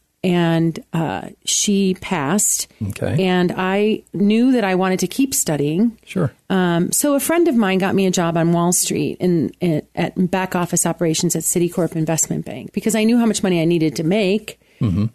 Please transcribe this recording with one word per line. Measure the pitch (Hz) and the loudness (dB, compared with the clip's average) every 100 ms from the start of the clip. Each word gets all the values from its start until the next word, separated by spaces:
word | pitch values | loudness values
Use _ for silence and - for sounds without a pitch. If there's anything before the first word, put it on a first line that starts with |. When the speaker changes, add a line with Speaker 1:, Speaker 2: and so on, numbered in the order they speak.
| _ _ | _ _
Speaker 1:
and, | 185 175 165 165 165 160 - | -2 2 2 2 0 -2 -6
uh, | 165 147 92 - - | -4 -4 -4 -8 -12
she | - - - 196 196 185 | -6 -2 0 2 0 -2
passed. | - 175 135 160 - - - - 98 | -4 -4 0 0 0 -2 -6 -8 -8
Speaker 2:
Okay. | - - 156 | -4 -2 0
Speaker 1:
And | 185 180 180 - | 2 2 0 -2
I | 185 196 214 208 - | -2 0 0 -2 -4
knew | 170 202 220 254 | 0 2 4 4
that | 254 | 2
I | 196 185 | 2 2
wanted | 190 185 | 0 0
to | 180 | -2
keep | - 269 | 0 -2
studying. | - - 143 147 165 233 - - | -2 -2 0 0 2 0 -2 -8
Speaker 2:
Sure. | 190 156 - - | -2 -2 -4 -2
Speaker 1:
Um, | 190 180 170 180 | 0 2 2 0
so | - 294 | 0 0
a | 277 | 0
friend | 277 339 339 | 2 2 2
of | 233 | 2
mine | 190 190 | 2 2
got | 190 196 | 2 2
me | 190 | 2
a | |
job | 180 170 170 | 2 0 2
on | 170 | 2
Wall | 170 175 | 2 2
Street | 175 - 175 139 - | 0 -2 -2 -4 -2
in, | 185 170 117 - | 0 2 0 -2
in, | 175 151 - - | -2 -2 -4 -6
at | 170 - 180 | -4 -2 -2
back | 190 185 | -2 -2
office | 180 175 175 175 | -4 -2 -2 -2
operations | - 170 160 175 | -2 -2 0 -2
at | 165 | -2
Citicorp | - 180 175 185 165 165 | -2 0 0 0 -2 -2
Investment | 156 160 - 160 | -2 -2 -2 -4
Bank | - 120 - | -8 -10 -10
because | - 226 | -6 -2
I | 220 | 0
knew | 220 240 | 2 4
how | 226 | 2
much | 202 | 0
money | 190 175 | 0 2
I | |
needed | 165 175 156 160 | 2 2 0 0
to | |
make. | 156 214 185 214 - - _ - | 0 2 2 0 -4 -20 _ -4
Speaker 2:
Mm-hmm. | 117 90 107 | -2 0 -2